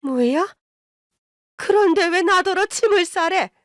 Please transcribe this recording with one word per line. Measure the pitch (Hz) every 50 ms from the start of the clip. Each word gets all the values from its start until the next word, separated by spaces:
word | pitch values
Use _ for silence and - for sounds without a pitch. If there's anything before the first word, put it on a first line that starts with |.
뭐야? | _ 277 262 247 247 240 262 302 339 302 - _ _ _ _ _ _ _ _ _ _ _ _ _ _ _ _ _ _ _ _
그런데 | _ - - 403 415 427 381 330 403 359
왜 | 339 339 359
나더러 | 359 339 403 370 359 381 381 349 392
짐을 | 440 - - - 440 415 403 359
싸래? | 330 - 381 330 330 359 381 269 196 _ _